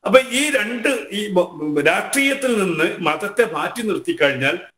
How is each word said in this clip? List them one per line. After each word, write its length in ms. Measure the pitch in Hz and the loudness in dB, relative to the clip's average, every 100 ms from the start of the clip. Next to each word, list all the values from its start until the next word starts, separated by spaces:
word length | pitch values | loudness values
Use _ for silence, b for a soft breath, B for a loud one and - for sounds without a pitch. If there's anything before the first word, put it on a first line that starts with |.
| - | 6
അപ്പൊ 140 | 247 247 | 4 4
ഈ 200 | 240 294 | 0 0
രണ്ട് 580 | 269 208 247 247 254 202 | 0 -2 -2 -2 -2 -4
ഈ 200 | 202 208 | -6 0
ബ-, 540 | 180 175 147 151 147 143 | 0 0 -4 -4 2 2
രാഷ്ട്രീയത്തിൽ 760 | - - 277 277 269 254 226 | 2 0 0 0 0 0 0
നിന്ന് 340 | 185 160 156 - | 0 0 0 0
മതത്തെ 520 | 165 156 - - 226 | -2 -2 -4 0 0
മാറ്റി 300 | 156 175 233 | 0 -6 -4
നിർത്തി 340 | 220 175 - 170 | -4 -4 -4 0
കഴിഞ്ഞാൽ 360 | 143 131 135 175 - | 2 2 -2 -2 -8